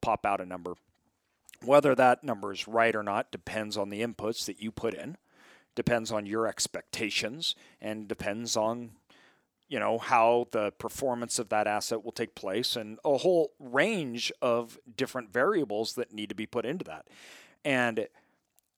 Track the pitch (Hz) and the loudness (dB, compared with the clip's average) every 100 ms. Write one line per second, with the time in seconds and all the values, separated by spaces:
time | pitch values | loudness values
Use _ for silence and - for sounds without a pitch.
0 | - 107 104 98 92 90 87 87 _ _ | -2 0 0 -2 -4 -10 -10 -12 _ _
1 | _ _ _ _ - - 120 143 143 131 | _ _ _ _ -20 -8 6 8 8 6
2 | 127 123 143 107 101 98 - 113 113 110 | 6 6 0 -4 -4 -8 0 4 4 4
3 | 104 101 - 101 - 113 107 104 101 101 | 0 -2 -4 -10 -6 -6 -4 -4 -4 -2
4 | 117 107 107 117 - 95 110 - 117 95 | -4 -2 -4 -4 -8 -8 -8 -4 -4 -4
5 | 113 170 _ _ - - _ - - 120 | -10 -14 _ _ -20 -20 _ -4 0 0
6 | 113 110 101 110 113 - - 87 - - | 0 -4 -2 -2 -2 -2 -6 -6 -10 -6
7 | 107 - 107 143 165 - - _ 107 107 | -4 -2 -4 -4 -6 -6 -14 _ -8 -8
8 | 104 110 107 104 117 113 110 117 120 - | -8 -6 -4 -4 -2 0 0 -2 -8 -18
9 | _ - _ _ _ _ _ 131 104 113 | _ -20 _ _ _ _ _ -2 0 0
10 | - 120 113 120 120 113 104 - 110 - | 4 6 6 4 0 -2 -2 -4 -10 -6
11 | 135 120 120 - 110 107 104 104 - 113 | -4 -4 -4 -4 0 0 2 0 -2 -4
12 | 107 - 117 - 98 101 123 123 107 110 | -6 -6 -8 -8 -4 -2 -2 -4 -6 -4
13 | 151 139 156 175 151 - 135 131 185 214 | 0 2 4 4 2 -2 0 2 4 2
14 | 139 117 - - 131 117 117 - - 113 | -2 -4 -6 0 2 2 0 -12 -16 -4
15 | 131 131 110 117 151 214 127 104 110 - | -4 -4 -4 2 4 2 0 -2 -2 -4
16 | 120 107 104 98 110 120 110 175 80 78 | -6 -6 -8 -6 -6 -4 -4 -6 -8 -12
17 | - - - - - _ 147 131 120 113 | -16 -20 -20 -20 -20 _ 0 2 2 0
18 | 107 _ _ _ _ _ _ | -4 _ _ _ _ _ _